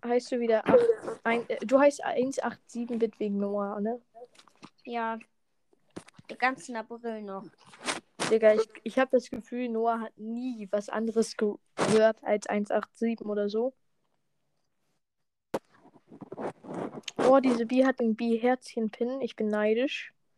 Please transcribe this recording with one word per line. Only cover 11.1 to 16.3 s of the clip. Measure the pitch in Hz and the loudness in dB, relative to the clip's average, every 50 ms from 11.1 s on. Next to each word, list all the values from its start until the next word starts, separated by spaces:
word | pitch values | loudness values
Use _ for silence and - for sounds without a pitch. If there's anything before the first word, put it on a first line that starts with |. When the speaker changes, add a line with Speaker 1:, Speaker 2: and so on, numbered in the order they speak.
| 214 226 220 - - | 0 0 0 0 0
Speaker 1:
gehört | - 220 208 208 - _ _ _ - - - 214 220 214 220 220 _ - | -2 -2 -2 -2 -4 _ _ _ -2 2 4 6 6 6 6 4 _ -2
als | - 208 208 - - | -2 -2 0 0 -2
eins | - 208 208 - | -2 -2 -2 0
acht | - 214 208 _ _ | -2 -2 -2 _ _
sieben | - 233 226 233 220 - 208 | -2 -2 -2 -2 -2 -4 -6
oder | 208 208 208 208 | -2 -2 -2 -2
so. | 202 220 233 262 - _ _ _ _ _ _ _ _ _ _ _ _ _ _ _ _ _ _ _ _ _ _ _ _ _ _ _ _ _ _ _ _ _ _ _ - - _ _ _ _ _ - _ - _ _ - - - - | 0 -2 -2 -2 -4 _ _ _ _ _ _ _ _ _ _ _ _ _ _ _ _ _ _ _ _ _ _ _ _ _ _ _ _ _ _ _ _ _ _ _ -8 -8 _ _ _ _ _ -20 _ -20 _ _ -20 -20 -18 -18